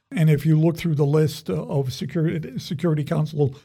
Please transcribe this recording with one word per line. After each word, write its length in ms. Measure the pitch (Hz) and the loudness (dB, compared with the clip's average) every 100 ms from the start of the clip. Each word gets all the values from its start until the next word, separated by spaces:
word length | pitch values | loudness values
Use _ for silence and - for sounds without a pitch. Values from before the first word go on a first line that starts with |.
| - | -6
And 180 | 269 156 | 2 4
if 160 | 151 160 | 4 4
you 100 | 156 | 4
look 180 | 165 160 | 4 0
through 180 | 170 | -2
the 120 | 147 143 | 0 2
list, 440 | 156 151 - - | 4 2 -2 -6
uh, 40 | 180 | -6
of 280 | - 151 131 | -2 -2 -2
Security, 640 | - 160 170 160 175 233 254 | -6 -6 -2 -2 -2 -6 -10
Security 420 | - 165 175 151 | -8 -2 0 0
Council 520 | 135 156 151 147 143 131 | 0 -2 -2 0 -2 -2